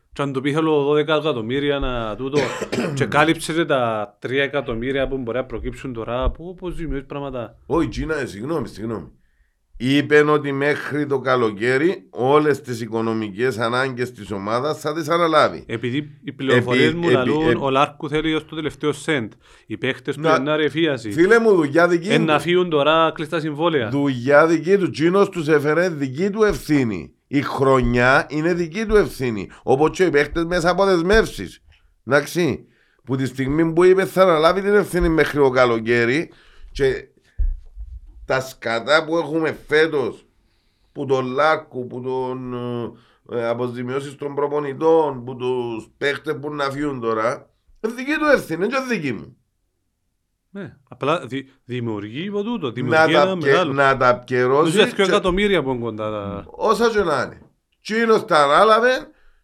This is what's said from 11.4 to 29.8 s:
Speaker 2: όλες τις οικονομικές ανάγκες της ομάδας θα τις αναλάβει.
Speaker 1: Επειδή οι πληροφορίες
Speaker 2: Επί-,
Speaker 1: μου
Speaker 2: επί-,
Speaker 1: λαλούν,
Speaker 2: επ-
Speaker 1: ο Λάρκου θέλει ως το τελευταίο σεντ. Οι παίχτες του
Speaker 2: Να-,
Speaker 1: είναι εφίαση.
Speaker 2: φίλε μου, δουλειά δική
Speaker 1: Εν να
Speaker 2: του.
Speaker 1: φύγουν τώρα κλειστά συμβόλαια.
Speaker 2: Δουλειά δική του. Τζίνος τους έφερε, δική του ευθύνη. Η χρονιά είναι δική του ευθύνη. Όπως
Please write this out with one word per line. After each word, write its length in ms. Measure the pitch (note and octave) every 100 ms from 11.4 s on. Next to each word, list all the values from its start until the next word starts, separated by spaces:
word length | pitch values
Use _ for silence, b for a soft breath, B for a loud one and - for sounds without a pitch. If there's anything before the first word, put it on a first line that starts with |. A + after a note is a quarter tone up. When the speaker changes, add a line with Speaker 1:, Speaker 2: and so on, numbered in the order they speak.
| A2+ G2 A#2+ C3 E3+ F#3+ -
Speaker 2:
όλες 520 | G2 B2 D3+ D3+ C3+
τις 200 | - A2+
οικονομικές 760 | A2+ A2+ A2+ A2 G#2+ F#2+ C3 G#2+
ανάγκες 540 | A#2 B2 C3+ B2 B2
της 200 | B2 F#2+
ομάδας 480 | G2+ G2+ A#2 D3 D3+
θα 140 | D3+
τις 160 | D#3 D3
αναλάβει. 540 | E3+ E3 D#3 C3+ E2 -
Speaker 1:
Επειδή 520 | A#2 A#2+ C3+ D3+ -
οι 80 | -
πληροφορίες 560 | A#2+ C3 B2 A#2 B2+ D3+
Speaker 2:
Επί-, 80 | E3+
Speaker 1:
μου 60 | E3+
Speaker 2:
επί-, 80 |
Speaker 1:
λαλούν, 360 | C3 B2+ D3+ D#3+
Speaker 2:
επ- 120 | E3+
Speaker 1:
ο 80 | C3+
Λάρκου 400 | C3+ C#3+ - D3+
θέλει 240 | D3+ D#3+ D#3
ως 100 | D#3
το 100 | D#3
τελευταίο 360 | D3+ - D3
σεντ. 400 | C#3 - D3 G#2 - b b b
Οι 120 | G#2+
παίχτες 380 | B2+ B2+ - C3+
του 60 |
Speaker 2:
Να-, 140 | D#3 D#3
Speaker 1:
είναι 240 | C#3+ D3+
εφίαση. 480 | D3 D3 D#3+ C3 A2+
Speaker 2:
φίλε 280 | C3 F#3 A#3
μου, 160 | A3+ F#3
δουλειά 320 | D3 D#3 F3
δική 220 | F3 F3+
Speaker 1:
Εν 140 | D3+
να 120 | D#3+ D3
Speaker 2:
του. 60 |
Speaker 1:
φύγουν 280 | D#3 F3+ F3+
τώρα 420 | D3+ C#3+ D#3+ D#3+ D#3
κλειστά 240 | D3 E3
συμβόλαια. 500 | D#3 D3 E3+ D3+ G#2+
Speaker 2:
Δουλειά 580 | C#3 C#3+ B2+ B2 C#3+ E3
δική 300 | D#3+ D#3 G3+
του. 120 | E3
Τζίνος 400 | A#2 E3 G3 G3
τους 180 | F3 D3+
έφερε, 420 | D3+ C#3+ D#3 F#3
δική 400 | D3+ C3+ C3 G3
του 140 | G#3
ευθύνη. 720 | G#3 E3 - D3 A#2+ F#2 C2+ _ -
Η 140 | C#3+
χρονιά 840 | C3 - C3+ C3 A#2+ A#2+ B2 C#3 D#3+
είναι 240 | D3+ E3
δική 320 | F3 E3 F#3 G#3+
του 100 | G#3
ευθύνη. 540 | D3+ - B2+ G#2 E2+ B
Όπως 260 | B C3+